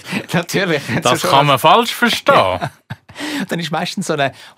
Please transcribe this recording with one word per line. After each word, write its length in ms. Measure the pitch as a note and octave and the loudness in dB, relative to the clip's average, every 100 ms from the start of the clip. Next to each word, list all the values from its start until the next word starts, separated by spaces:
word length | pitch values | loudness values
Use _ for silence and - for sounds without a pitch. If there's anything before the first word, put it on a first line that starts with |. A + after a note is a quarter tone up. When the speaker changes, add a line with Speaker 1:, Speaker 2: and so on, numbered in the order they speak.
| - C#3 | -8 -8
Speaker 1:
<laughs> 180 | - | -4
Natürlich. 480 | - F3 E3+ F#3+ D3+ - C3+ | -4 -2 -2 0 -2 -2 -2
Speaker 2:
Das 160 | B2 B2+ | 0 0
Speaker 1:
Zu 60 | E3 | 2
Speaker 2:
kann 180 | C#3 D3 | 4 4
man 100 | C3+ | 4
Speaker 1:
Journal- 20 | |
Speaker 2:
falsch 340 | D#3 G3+ A#3 | 6 4 4
verstehen. 420 | - A#3 - - C4+ | 0 -2 0 2 4
Speaker 1:
Ja. 360 | F#2+ F#2 - - | 2 -2 -6 -10
<laughs> 720 | - - _ - D4+ D4 G3 | -16 -16 _ -12 -8 -6 -6
Dann 120 | F3 | -6
ist 120 | D#3+ | -6
meistens 360 | D#3+ F3 - F3+ | -6 -6 -6 -4
so 60 | |
eine 200 | D3+ C3+ - - | -2 -2 -4 -18